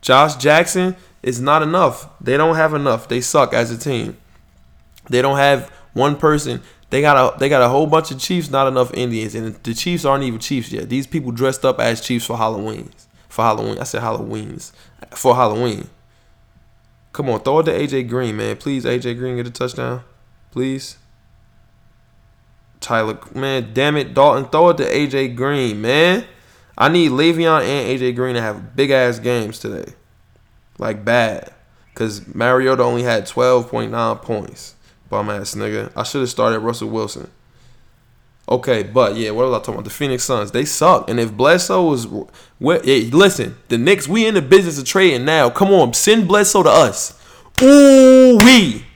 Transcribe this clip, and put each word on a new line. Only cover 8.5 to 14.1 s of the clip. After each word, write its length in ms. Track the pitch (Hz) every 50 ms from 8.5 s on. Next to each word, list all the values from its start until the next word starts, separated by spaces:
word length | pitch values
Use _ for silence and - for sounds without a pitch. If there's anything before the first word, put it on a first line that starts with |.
| 135 135 135 135
enough 260 | 131 127 127 120 -
Indians. 400 | - 127 123 117 110 110 107 107
And 200 | 110 113 113 -
the 200 | - _ 127 117
Chiefs 320 | - - 175 175 165 -
aren't 180 | 143 139 139 139
even 160 | 127 113 110
Chiefs 320 | - - 143 131 113 - -
yet. 160 | 110 - 117
These 180 | 120 131 139
people 260 | - - 165 131 123 117
dressed 320 | 117 131 131 131 - -
up 160 | 131 127 -
as 200 | 117 117 117 110
Chiefs 240 | - - 127 120 117
for 120 | - 117 117
Halloweens. 680 | 113 110 113 104 104 110 110 87 - - - _ _ _ _ _ _ _
For 160 | - - 113
Halloween. 340 | 117 110 110 110 110 107 -
I 60 | 123
said 160 | - - 113
Halloweens. 720 | 117 113